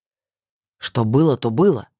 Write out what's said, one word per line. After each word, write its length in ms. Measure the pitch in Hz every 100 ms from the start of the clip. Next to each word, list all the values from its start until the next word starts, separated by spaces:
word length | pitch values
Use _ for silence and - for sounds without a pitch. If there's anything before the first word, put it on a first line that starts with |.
| _ _ _ _ _ _ _ _
Что 260 | - 123
было, 320 | 110 131 160 123
то 140 | 117
было. 380 | 113 196 127 -